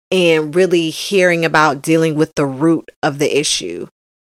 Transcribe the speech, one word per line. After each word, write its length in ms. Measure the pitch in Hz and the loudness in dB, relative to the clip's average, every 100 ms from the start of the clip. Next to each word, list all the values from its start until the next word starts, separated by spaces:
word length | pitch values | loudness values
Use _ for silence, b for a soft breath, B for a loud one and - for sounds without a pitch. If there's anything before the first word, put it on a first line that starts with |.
| _ | _
and 420 | 190 170 160 151 | 0 2 2 0
really 360 | 175 185 170 160 | 0 2 0 -2
hearing 540 | - - 196 180 165 | -6 -4 0 2 0
about 380 | 160 156 156 139 | 2 2 2 0
dealing 320 | 160 160 160 | 0 2 2
with 220 | 151 156 160 | 0 -2 -2
the 100 | 143 | -4
root 420 | 131 160 160 - - | 0 0 0 -4 -6
of 160 | 156 143 | -4 -2
the 180 | 147 135 | 0 0
issue, 520 | 156 - 87 87 - _ _ _ | -2 -4 -6 -10 -12 _ _ _